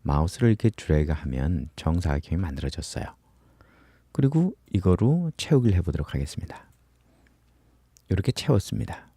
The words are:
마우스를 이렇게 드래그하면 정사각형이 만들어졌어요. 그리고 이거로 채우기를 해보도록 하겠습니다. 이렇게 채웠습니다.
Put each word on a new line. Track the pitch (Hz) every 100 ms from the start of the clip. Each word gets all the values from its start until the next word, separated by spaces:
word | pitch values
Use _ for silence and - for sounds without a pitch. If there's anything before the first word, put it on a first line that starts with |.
마우스를 | - 71 87 - 120
이렇게 | 107 113
드래그하면 | - - 76 78 78 71 64 71 85 - -
정사각형이 | 80 85 80 73 - 82
만들어졌어요. | 87 69 69 - - - - - _ _ _ _ _ _ _ _ _
그리고 | - 135 160 180 - _
이거로 | 101 92 90 113 170 170 -
채우기를 | - 143 117 90
해보도록 | 82 76 69
하겠습니다. | 69 71 - - - - _ _ _ _ _ _ _ _ _ _ _ _ _ -
이렇게 | 92 107
채웠습니다. | - - 117 - 110 - - -